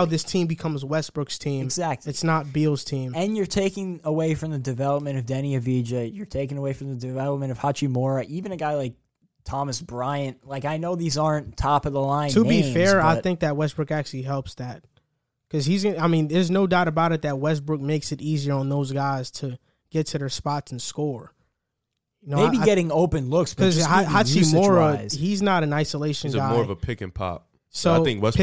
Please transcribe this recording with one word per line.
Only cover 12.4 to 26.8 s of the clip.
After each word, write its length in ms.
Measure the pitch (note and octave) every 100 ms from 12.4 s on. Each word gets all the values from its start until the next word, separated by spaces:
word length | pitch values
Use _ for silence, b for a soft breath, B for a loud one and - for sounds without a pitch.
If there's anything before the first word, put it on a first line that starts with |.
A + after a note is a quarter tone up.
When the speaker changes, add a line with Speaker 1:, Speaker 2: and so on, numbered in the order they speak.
Speaker 2:
be 180 | A#3 -
Speaker 1:
names, 100 | C#3
Speaker 2:
fair, 260 | D3 F#3 G3
I 180 | D#3+ E3
Speaker 1:
but 60 |
Speaker 2:
think 160 | F#3 E3+
that 180 | D#3 C#3+
Westbrook 320 | D3+ - C#3+
actually 320 | D3+ C#3+ C3+
helps 320 | C3 C#3 -
that. 280 | - B2 A2+ - _ _ _ _ _ _
'Cause 160 | D#3 C#3
he's 180 | G3
gonna, 140 | G#3 D#3+
I 80 | E3
mean, 220 | E3 D3+
there's 220 | E3+ F3
no 160 | F#3+ F#3+
doubt 220 | F3+ F3
about 240 | D#3+ E3
it 80 | E3
that 160 | D3+ C#3
Westbrook 440 | D3+ D3+ C#3+ D3+
makes 280 | C#3 D3+ -
it 120 | C#3+
easier 320 | D3+ D#3 C#3
on 160 | C#3 C3+
those 200 | C#3+ C3+
guys 400 | C#3 C#3 C3+ B2+
to 260 | - C#3 B2 _ _ _
get 160 | D#3+ D3+
to 120 | D#3
their 120 | C#3
spots 420 | - D3 C#3+ -
and 80 | B2
score. 540 | - - D3 A#2+ - _ _ _ _ _ _ _ _ _
You 80 | C#3+
know, 60 | C#3+
Speaker 1:
Maybe 200 | A3+ B3
Speaker 2:
I, 60 |
Speaker 1:
getting 260 | G#3 G3 E3
open 380 | D#3 F3 E3 B2+
looks, 240 | D#3+ E3+
but 120 | -
Speaker 2:
'cause 120 | F#3+ E3
Speaker 1:
just 100 | D#3+
Speaker 2:
Ha-, 140 | F#3
Speaker 1:
even 120 | E3+
Speaker 2:
Hachimura, 760 | F#3 E3+ D#3 D#3+ D#3+ G3+ F3+ D#3
Speaker 1:
usage-wise. 200 | C#3+ -
Speaker 2:
he's 300 | C#3 F3 G3+
not 200 | G3+ F3+
an 100 | D#3
isolation 540 | D3 D#3 D3 D3+ C#3+ D3
Speaker 3:
He's 60 |
a 40 | C3+
Speaker 2:
guy. 120 | C3+
Speaker 3:
more 120 | A#2
of 80 | G#2
a 60 |
pick 260 | F#2